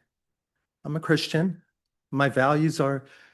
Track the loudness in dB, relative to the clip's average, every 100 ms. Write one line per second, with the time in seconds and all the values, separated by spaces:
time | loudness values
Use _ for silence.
0 | _ _ _ _ _ _ _ _ -8 -8
1 | 0 0 0 -2 -2 -4 _ _ _ _
2 | _ -2 0 2 2 2 0 0 -2 -2
3 | -8 -20 -20